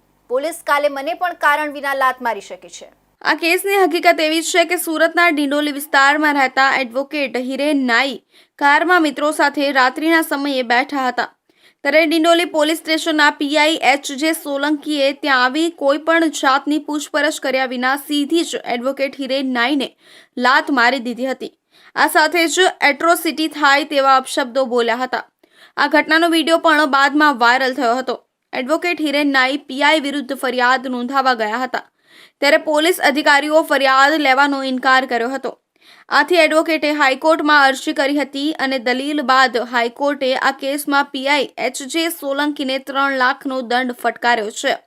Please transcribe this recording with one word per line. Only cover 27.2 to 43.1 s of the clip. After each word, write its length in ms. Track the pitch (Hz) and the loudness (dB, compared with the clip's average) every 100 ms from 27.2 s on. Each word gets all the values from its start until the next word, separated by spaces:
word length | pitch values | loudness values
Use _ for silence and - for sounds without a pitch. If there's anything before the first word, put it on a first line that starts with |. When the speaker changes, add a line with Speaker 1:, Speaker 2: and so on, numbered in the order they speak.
| 302 233 | 2 4
Speaker 2:
વાયરલ 340 | 233 262 262 | 2 2 0
થયો 220 | 262 240 254 | 0 0 0
હતો. 320 | 254 226 _ _ _ | -4 -8 _ _ _
એડવોકેટ 480 | 254 254 330 349 320 | -8 -2 -2 -2 -2
હિરેન 260 | 302 285 285 | -2 0 0
નાઈ 300 | 269 262 285 | 2 0 -2
પી 260 | - 262 | -8 0
આઈ 160 | 285 320 | 2 2
વિરુદ્ધ 340 | 277 285 240 | 0 -6 -8
ફરિયાદ 540 | 269 254 247 247 254 262 | -6 -4 0 0 0 -2
નોંધાવવા 460 | 247 247 277 262 | -6 -4 -2 0
ગયા 240 | 233 214 233 | 0 -2 -4
હતા, 320 | 262 - - _ _ - - - | -6 -8 -10 _ _ -20 -20 -2
ત્યારે 180 | 285 311 | 2 2
પોલીસ 440 | 311 302 320 - | 2 0 2 2
અધિકારીઓ 600 | 294 277 294 277 302 311 | 0 2 2 2 2 0
ફરિયાદ 520 | 302 277 269 262 277 | 2 0 2 4 4
લેવાનો 500 | 311 277 262 285 277 | 4 2 4 2 0
ઇનકાર 420 | 269 254 262 262 269 | -4 -2 2 2 2
કર્યો 240 | 233 233 | -4 -4
હતો. 300 | 269 247 - _ _ _ _ - | -6 -10 -12 _ _ _ _ -2
આથી 260 | 262 294 349 | 0 2 2
એડવોકેટે 560 | 311 311 320 311 302 | 4 2 0 -2 -2
હાઈકોર્ટમાં 720 | 302 269 269 311 320 294 294 | 0 0 2 0 2 2 4
અરજી 300 | 269 262 311 | 4 2 -4
કરી 240 | 294 277 294 | -2 -2 0
હતી 340 | 277 277 294 | -4 -4 -6
અને 260 | - 262 269 | -4 -4 -2
દલીલ 420 | 226 262 277 302 | -2 -4 -2 -4
બાદ 360 | 247 262 254 233 | 2 4 4 0
હાઈકોર્ટે 800 | 240 240 240 240 285 285 254 262 | -2 -2 -2 -2 -4 -2 -2 0
આ 160 | 269 | -2
કેસમાં 540 | 269 269 294 294 277 285 | -2 -6 -6 -2 0 0
પી 220 | 269 269 | -4 -2
આઈ 220 | 285 - - | 0 -2 -4
એચ 260 | 226 - | -6 -6
જે 260 | 262 330 330 | -6 -4 -4
સોલંકીને 680 | 330 285 277 294 294 262 269 | -4 -6 -2 -2 -2 -4 -4
ત્રણ 360 | 269 269 277 | -4 -2 -2